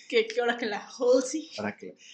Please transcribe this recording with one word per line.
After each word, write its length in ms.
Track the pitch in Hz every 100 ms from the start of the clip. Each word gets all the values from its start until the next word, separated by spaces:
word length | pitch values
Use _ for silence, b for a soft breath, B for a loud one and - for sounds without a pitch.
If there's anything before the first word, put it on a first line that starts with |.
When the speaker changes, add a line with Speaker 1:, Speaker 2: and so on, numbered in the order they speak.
| -
Speaker 1:
Que, 180 | 233 220
que 140 | -
ahora 160 | 240 240
que 100 | 233
la 200 | 202 -
Halsey. 640 | - 247 269 254 311 - -
Speaker 2:
Ahora 180 | 104 -
que, 200 | 92 - B